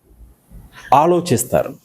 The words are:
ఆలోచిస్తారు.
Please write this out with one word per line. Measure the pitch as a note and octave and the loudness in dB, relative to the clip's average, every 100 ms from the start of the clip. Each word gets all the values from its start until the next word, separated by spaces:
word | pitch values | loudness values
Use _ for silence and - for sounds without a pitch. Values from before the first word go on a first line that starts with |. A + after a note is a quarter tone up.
| _ - - _ _ - - - - | _ -20 -20 _ _ -20 -20 -12 0
ఆలోచిస్తారు. | C3+ E3 F3+ F3 A#2+ - C#2+ - - | 2 4 0 0 -2 -2 -4 -4 -12